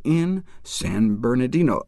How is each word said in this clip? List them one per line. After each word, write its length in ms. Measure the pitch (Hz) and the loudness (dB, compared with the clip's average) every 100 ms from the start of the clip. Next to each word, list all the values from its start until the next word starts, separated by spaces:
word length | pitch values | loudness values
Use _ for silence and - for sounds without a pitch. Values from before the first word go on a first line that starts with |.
| - | 0
in 400 | 165 170 190 - - | 0 2 -2 -6 -16
San 540 | - - 90 95 110 104 | -12 -6 -4 2 2 2
Bernardino, 640 | 120 127 127 160 160 98 | 0 0 2 2 2 2